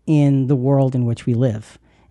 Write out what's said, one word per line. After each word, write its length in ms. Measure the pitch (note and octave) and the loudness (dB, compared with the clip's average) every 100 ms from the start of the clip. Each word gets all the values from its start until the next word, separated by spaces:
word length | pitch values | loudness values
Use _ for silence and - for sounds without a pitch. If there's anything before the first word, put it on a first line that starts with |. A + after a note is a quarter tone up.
| - | -2
in 420 | D3+ C#3+ C#3 B2+ | 2 2 0 0
the 80 | C#3 | 0
world 380 | B2+ C#3 C3 | 0 0 0
in 120 | B2+ A#2+ | 0 -2
which 200 | A2+ - | -2 -2
we 80 | |
live. 440 | A#2 C3 A2 - - _ _ _ | 0 -2 -4 -10 -20 _ _ _